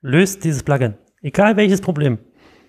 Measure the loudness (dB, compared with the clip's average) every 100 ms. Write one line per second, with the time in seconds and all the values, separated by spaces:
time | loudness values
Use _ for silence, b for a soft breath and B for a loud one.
0 | 0 2 2 0 -4 -4 -2 0 0 -4
1 | _ _ -10 -2 0 2 2 0 -2 -2
2 | -2 -4 -8 b b b